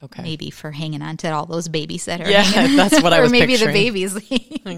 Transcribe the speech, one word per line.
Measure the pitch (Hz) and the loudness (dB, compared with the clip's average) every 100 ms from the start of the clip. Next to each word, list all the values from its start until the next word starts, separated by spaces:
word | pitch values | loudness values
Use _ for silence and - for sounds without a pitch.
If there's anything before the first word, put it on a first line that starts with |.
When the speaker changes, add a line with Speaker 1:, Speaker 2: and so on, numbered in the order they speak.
Speaker 1:
Okay. | 139 - | -20 -12
Speaker 2:
Maybe | 170 156 151 | -10 -10 -10
for | - 156 | -14 -14
hanging | 147 156 151 | -10 -8 -8
on | 156 165 | -8 -8
to | 175 | -6
all | 156 160 | -4 -4
those | 165 170 | -6 -6
babies | 156 156 170 - | -6 -6 -10 -8
that | 170 | -8
are | 170 | 2
Speaker 1:
Yeah, | 202 | 4
Speaker 2:
hanging | 202 208 262 285 | 4 4 4 4
Speaker 1:
<laughs> | |
that's | - 302 | 4 4
what | - | 4
I | 170 | 4
Speaker 2:
<laughs> | |
or | |
Speaker 1:
was | 240 | 4
Speaker 2:
maybe | 240 247 247 | 4 4 2
the | 175 | 2
Speaker 1:
picturing. | |
Speaker 2:
babies | 143 226 202 185 | 2 0 0 -4
leave. | 202 - 254 - 294 | -6 -6 -6 -6 -12
<laughs> | 196 | -10